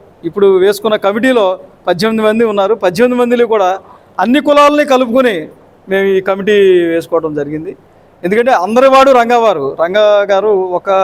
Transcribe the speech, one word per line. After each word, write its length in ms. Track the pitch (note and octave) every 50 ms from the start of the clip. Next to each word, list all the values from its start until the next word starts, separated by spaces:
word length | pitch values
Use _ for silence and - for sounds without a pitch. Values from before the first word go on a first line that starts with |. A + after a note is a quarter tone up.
| - _ _ _ -
ఇప్పుడు 220 | E3 D#3+ G3+ G3 G3 F#3+ F#3
వేసుకున్న 380 | F#3 G3+ G3+ - - A3 G#3+
కమిటీలో 600 | G3+ - F#3+ G#3 A#3 A3 C4 B3+ A#3 G3+ F#3 F#3 - - - - _ _
పద్దెనిమిది 420 | F#3 F3+ E3+ G#3+ A3+ A3+ A3 G#3+ G#3+
మంది 160 | G#3+ A3+ A#3+
ఉన్నారు. 300 | A3 G#3 G3+ G3 G3 A3+
పద్దెనిమిది 460 | G#3 G3+ F#3 F3+ F#3 B3 B3 B3 A#3+
మందిలో 260 | B3 A#3+ B3 A#3+ A#3+
కూడా 320 | G#3+ A3 G#3+ F#3+ F3+ F#3+ F#3+ - - - - _ _ _ -
అన్ని 200 | F#3 A3+ B3+ D4
కులాలని 440 | C#4+ D4 C#4+ D4 C#4+ C#4+ D4 D4 D4
కలుపుకొని 640 | C#4+ C4 B3+ C4 A#3 A3+ C4 C4 A#3+ G3+ E3 D#3 - - - - _ _ _ _ F#3+
మేము 180 | F#3+ G3 G3
ఈ 140 | G3 F#3+ F#3+
కమిటీ 320 | F#3+ G3+ F#3+ G3 F#3+ G3+ G#3 G3+ G3 F#3+ F3+ F3 E3+
వేసుకోవడం 480 | E3 E3 E3 D#3 - F3 E3 D#3+ D#3+ D3+
జరిగింది. 420 | D3 C#3+ C#3+ D3+ D#3 D#3+ F#3+ C4 - _ _ _ _ _ _ _ _ -
ఎందుకంటే 280 | F3+ G3 A#3 A#3 B3+ B3
అందరి 360 | F3+ F3+ G3 A3+ B3 C4 C4+
వాడు 220 | C4 C4+ C4+ C#4
రంగా 280 | C4+ B3 A#3 A#3 A#3+ A#3+
వారు, 380 | A3+ A3 F#3 D3+ C3+ C3+ E3 -
రంగా 460 | D#3+ F3 F#3 G#3+ G#3+ G#3 G#3 G3+ G3+ G3
గారు 180 | G3+ F#3+ G3 A3
ఒక 420 | G#3 F#3+ F#3 F#3 F3+ E3+ - G3 F#3+ F#3+